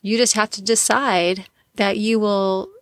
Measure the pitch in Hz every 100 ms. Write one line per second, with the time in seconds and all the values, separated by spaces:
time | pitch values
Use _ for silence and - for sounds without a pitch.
0 | 196 226 240 - 214 - 196 226 - 220
1 | 269 185 175 190 185 _ _ - 202 202
2 | 214 226 208 202 196 190 190 427